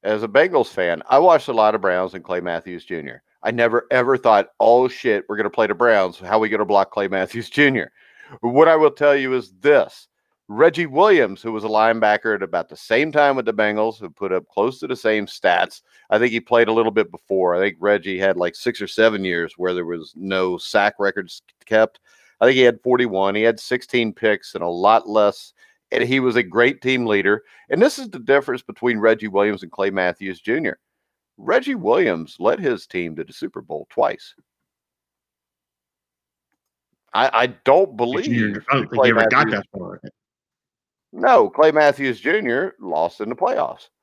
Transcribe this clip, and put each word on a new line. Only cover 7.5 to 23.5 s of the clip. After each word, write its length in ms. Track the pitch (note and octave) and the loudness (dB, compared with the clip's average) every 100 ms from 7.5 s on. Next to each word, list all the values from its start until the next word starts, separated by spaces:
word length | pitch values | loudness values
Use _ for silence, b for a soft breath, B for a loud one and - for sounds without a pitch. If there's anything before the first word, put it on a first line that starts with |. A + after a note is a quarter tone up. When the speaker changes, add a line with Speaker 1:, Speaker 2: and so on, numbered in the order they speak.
| - C#3+ B2+ D2 B B B B B | 0 0 0 -6 B B B B B
Speaker 1:
What 300 | A#2+ B2+ D#3+ | -2 4 4
I 80 | D#3+ | 6
will 140 | D3+ | 2
tell 220 | C#3+ D3 | 2 2
you 200 | C#3 C3 | 2 0
is 180 | C3 F#2+ F#2 | -4 -6 _
this. 480 | D3 C#3+ E2+ - _ _ _ _ _ | 2 4 2 -8 _ _ _ _ _
Reggie 380 | G#2 E3 E3+ E3 | 2 2 2 -4
Williams, 560 | C3+ G#3 F#3 A2 F#2+ | 2 4 4 2 -2
who 100 | A2+ | -8
was 140 | G#2+ G#2+ | -6 -2
a 20 | |
linebacker 680 | G#2+ A2 A2+ G#2+ G#2 A2+ | 2 2 2 2 0 -2
at 100 | G#2 | -4
about 260 | F#2+ F2 E2 | -4 -6 -6
the 80 | D2+ | -14
same 340 | - A2+ D#3 | -2 -2 0
time 240 | D3 C#3+ C3+ | 2 2 2
with 100 | A2+ | -2
the 80 | |
Bengals, 460 | G#2+ G#2+ G#2+ A2 G#2+ | -2 -2 0 -4 -4
who 100 | G2 | -18
put 220 | _ G2 | _ -4
up 160 | F#2 - | -4 -4
close 320 | - A2+ C3+ | -4 -4 -4
to 80 | D3+ | -10
the 80 | B2+ | -4
same 300 | A2 G#2+ G2+ | -2 -2 -4
stats. 560 | - F#2 F2 F2+ - b b b | -4 0 0 -2 -6 b b b
I 80 | G#2+ | 0
think 140 | B2 | 0
he 80 | A2+ | -2
played 300 | - A#2+ A2 | 0 2 4
a 40 | |
little 200 | A2 A2+ | 2 0
bit 180 | G#2 G#2 | 0 -4
before. 440 | F2 _ F#2+ F2+ F2 | -8 _ -2 0 0
I 40 | |
think 160 | G2 E2 | -2 -2
Reggie 380 | G2 G2+ F2+ F#2 | 0 0 -2 -2
had, 200 | G2 F2+ | 0 0
like, 180 | F2 - | -4 -4
six 260 | - A2+ | -8 -8
or 60 | G2+ | -10
seven 380 | - A2+ G#2 F#2+ | 0 2 2 -4
years 280 | F2 E2+ _ | -4 -6 _
where 160 | F2+ | -6
there 120 | F2+ E2+ | -4 -6
was 280 | E2+ D#2 D#2 | -10 -12 -14
no 420 | F#2+ F#2+ F#2 F2 | -6 -4 -2 -4
sack 360 | - A2 G2+ - | -2 0 0 0
records 440 | G2+ G2 F2+ - _ _ _ | -4 -4 -10 -18 _ _ _
kept. 340 | A2 A2 _ b b b b | 2 2 _ b b b b
I 60 | B2 | 2
think 100 | C3 | 6
he 60 | |
had 200 | B2 A#2 | 4 2
forty-one. 540 | B2+ B2 B2 F#2+ G2 G2+ | -2 0 0 0 -2 2
He 60 | |
had 180 | A2+ | 0